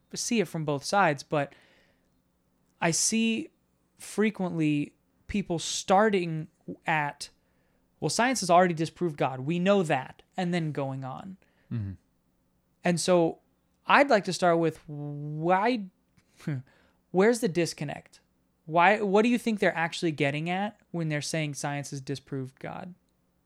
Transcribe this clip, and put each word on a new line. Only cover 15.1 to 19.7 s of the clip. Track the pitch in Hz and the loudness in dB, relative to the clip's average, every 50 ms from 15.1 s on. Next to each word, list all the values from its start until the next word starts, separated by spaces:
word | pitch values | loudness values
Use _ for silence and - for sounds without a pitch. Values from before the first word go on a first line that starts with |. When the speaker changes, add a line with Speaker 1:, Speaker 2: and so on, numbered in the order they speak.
| 147 147 147 151 151 156 160 175 185 190 208 247 254 220 196 185 _ _ _ _ _ _ _ _ _ - - | -8 -8 -8 -8 -6 -4 0 2 2 2 2 0 0 -2 -4 -10 _ _ _ _ _ _ _ _ _ -10 -6
Speaker 1:
<laughs> | 165 143 127 - _ _ _ _ _ _ _ _ _ | -6 -6 -6 -8 _ _ _ _ _ _ _ _ _
where's | - 180 196 226 240 226 | 2 4 4 4 4 2
the | 254 196 | 0 -2
disconnect? | 147 175 165 156 - - 156 143 - - - _ _ - _ _ _ _ _ _ _ _ _ | 0 0 -2 -2 -2 -6 -8 -8 -10 -12 -14 _ _ -20 _ _ _ _ _ _ _ _ _
Why, | 160 156 170 170 190 214 214 | -2 2 4 6 6 6 4
what | 214 196 185 214 | 2 4 4 4
do | 220 240 | 4 4
you | 247 226 | 2 2
think | - 233 220 196 | 0 -2 0 2
they're | 202 170 | 2 2